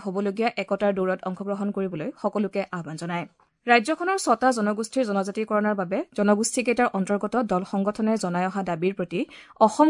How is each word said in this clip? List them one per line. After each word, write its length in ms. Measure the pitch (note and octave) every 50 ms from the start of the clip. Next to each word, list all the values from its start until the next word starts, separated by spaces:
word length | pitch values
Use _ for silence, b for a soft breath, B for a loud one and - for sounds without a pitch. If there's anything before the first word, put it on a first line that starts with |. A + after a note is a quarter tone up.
| G#3
হ'বলগীয়া 440 | G3+ F3+ G3 G#3 G3+ F#3+ G#3+ A3 A#3+ - -
একতাৰ 300 | F#3+ - G3 G3 G#3+ G3+ G3 F#3+
দৌৰত 220 | F#3 F#3 F#3 F#3+ - F#3+
অংশগ্ৰহণ 400 | F#3 - G3 G3+ G3+ G3+ G3+ G3+ G3+
কৰিবলৈ 320 | G3+ G3 F#3 F3+ D#3 D3+ B3+ - -
সকলোকে 380 | - G3+ - G#3 G#3+ F#3+ - G3 F#3+ - -
আহ্বান 200 | F3 D#3+ D3 D#3 D3+
জনায়। 240 | E3+ F3 F3 F3 - - _ _ _ _ _ _ -
ৰাজ্যখনৰ 520 | A#3+ A#3+ A#3+ G#3+ D4 D#4+ D#4 F4 F#4 F#4+ F#4+ -
ছটা 240 | D4+ A#3 A3 B3+ C4 B3+ A3+
জনগোষ্ঠীৰ 460 | G#3 G#3 G#3+ G#3 A3+ - - C4 B3+ G#3
জনজাতিকৰণৰ 680 | G3+ G3 F#3+ G3 F#3+ G#3+ A3 G#3+ G#3+ G#3 G#3 G#3 G#3+ G3
বাবে 180 | F#3 F3 F#3+ B3 F4 - - G#3
জনগোষ্ঠীকেইটাৰ 680 | G3+ G3+ G#3 G3+ A3+ - - C4 A3+ A#3+ A#3 A#3+ B3 A#3 - G3
অন্তৰ্গত 360 | F#3 F3+ G3+ G3 G#3 G#3 - A#3+ B3+ G3+
দল 100 | F#3+ F3+ G3 -
সংগঠনে 400 | - G3 G3 G#3 G#3+ - A3 G#3+ A3 G#3+
জনাই 220 | - F3+ F3 F3+ F#3 F#3
অহা 120 | F#3+ G3+ F#3+ F3+
দাবীৰ 260 | F3 D#3+ F3 F#3+ G3 -
প্ৰতি 220 | F3+ F3 E3 F3+ D4+ - B B B B B B A3+
অসম 220 | G#3 - - D4+